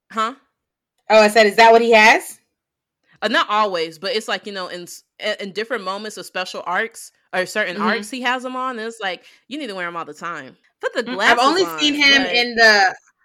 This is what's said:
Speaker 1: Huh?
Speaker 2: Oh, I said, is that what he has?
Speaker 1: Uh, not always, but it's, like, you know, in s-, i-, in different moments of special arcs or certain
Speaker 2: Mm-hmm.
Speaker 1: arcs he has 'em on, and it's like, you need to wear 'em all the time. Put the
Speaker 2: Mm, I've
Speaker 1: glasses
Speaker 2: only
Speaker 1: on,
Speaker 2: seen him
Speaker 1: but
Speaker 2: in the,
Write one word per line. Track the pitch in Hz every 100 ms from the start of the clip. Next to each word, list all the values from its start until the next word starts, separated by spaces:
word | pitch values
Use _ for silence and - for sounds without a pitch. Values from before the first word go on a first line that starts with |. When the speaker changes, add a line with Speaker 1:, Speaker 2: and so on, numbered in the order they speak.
| _
Speaker 1:
Huh? | 214 220 269 _ _ _ _ _ _ -
Speaker 2:
Oh, | 220
I | 208
said, | 226 214
is | 196
that | 226
what | 226
he | 233
has? | 226 220 330 - - _ _ _ _ _ _ _ _
Speaker 1:
Uh, | 214
not | 285 311
always, | 208 214 180 165 156
but | 190
it's, | 202 220
like, | 196 208
you |
know, | 196 185
in | 180
s-, | 175 - _ _
i-, | 214 -
in | 196
different | 175 226 240
moments | 185 196 214 196
of | 170
special | 185 185 196 -
arcs | 185 226 - - _ _
or | 180 180
certain | 214 190 175
Speaker 2:
Mm-hmm. |
Speaker 1:
arcs | 180 226 208
he | 254
has | 247 254
'em | 254 254
on, | 254 233
and | 220
it's | 226
like, | 196 175 _ _ _
you | 277
need | 262
to |
wear | 190 175
'em | 170
all |
the | 147
time. | 151 170 160 131 - _ _
Put | -
the | 320 233
Speaker 2:
Mm, | 247 226
I've | 233
Speaker 1:
glasses |
Speaker 2:
only | 269 339
Speaker 1:
on, | 339 320
Speaker 2:
seen | 294
him | 294 285 277 262
Speaker 1:
but |
Speaker 2:
in | 240 240 233
the, | 226 208 190 - _ _